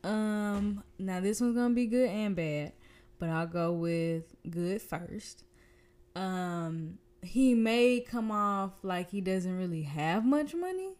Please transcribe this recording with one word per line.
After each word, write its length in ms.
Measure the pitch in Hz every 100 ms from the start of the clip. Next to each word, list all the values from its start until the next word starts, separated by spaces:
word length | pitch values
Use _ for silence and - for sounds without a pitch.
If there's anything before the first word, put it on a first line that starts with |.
Um, 800 | 190 214 214 208 208 202 208 202 - -
now 220 | 190 180
this 200 | 190 220
one's 140 | 240 233
gonna 180 | 240
be 140 | 240 240
good 220 | 247 247
and 260 | 202 214 175
bad, 380 | 160 147 147 - - - - -
but 100 | 170
I'll 180 | 160 170
go 240 | 170 170
with 640 | 170 170 170 165 165 160 - -
good 320 | 170 175 202
first. 640 | - 165 175 214 - - - _ - - _ _ - 180
Um, 840 | 185 185 180 170 165 165 160 185 _ _
he 320 | 180 247 262
may 460 | 240 220 233 247 247
come 320 | 247 233 220
off 520 | 214 202 196 196 190
like 280 | 196 180 180
he 100 | 202
doesn't 360 | 185 190 180 185
really 260 | 180 160
have 420 | 147 151 156 196 233
much 280 | 294 302
money. 420 | 339 359 370 381 381